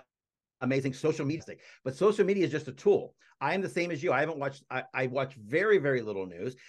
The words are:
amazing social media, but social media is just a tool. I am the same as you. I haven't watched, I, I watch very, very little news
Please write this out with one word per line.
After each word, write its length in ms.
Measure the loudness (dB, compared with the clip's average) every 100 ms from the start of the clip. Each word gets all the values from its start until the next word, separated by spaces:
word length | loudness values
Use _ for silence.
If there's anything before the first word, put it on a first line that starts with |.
| -20 _ _ _ _ -6
amazing 320 | -2 0 -2
social 320 | -2 -2 0 -2
media, 300 | -4 -8 -16 -20 -12
but 100 | -8
social 300 | 2 4 4
media 200 | 2 2
is 60 | 0
just 180 | -2 -6
a 40 |
tool. 420 | 0 4 4 2 _ _ -4
I 100 | -2
am 80 | 0
the 80 | -2
same 220 | -2 -2
as 120 | -2
you. 100 | 0
I 80 | 2
haven't 180 | 0 -2
watched, 260 | -6 -8 -8
I, 140 | -8 -4
I 120 | -4 -2
watch 260 | -2 -4
very, 420 | -8 -2 2 4 4
very 240 | 4 0
little 240 | 0 -6 -6
news 300 | -6 -8 -8